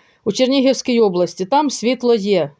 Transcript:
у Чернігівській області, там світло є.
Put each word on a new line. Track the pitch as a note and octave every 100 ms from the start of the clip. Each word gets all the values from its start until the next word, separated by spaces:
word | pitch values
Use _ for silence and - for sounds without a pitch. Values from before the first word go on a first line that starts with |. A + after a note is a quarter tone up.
| _ _ -
у |
Чернігівській | G3+ C4 C#4 C4 B3+ - A#3
області, | G#3+ F3+ F3 - F#3+
там | C#4 D4
світло | - A3+ B3+ A#3+ A#3
є. | G3 F#3+ C#3+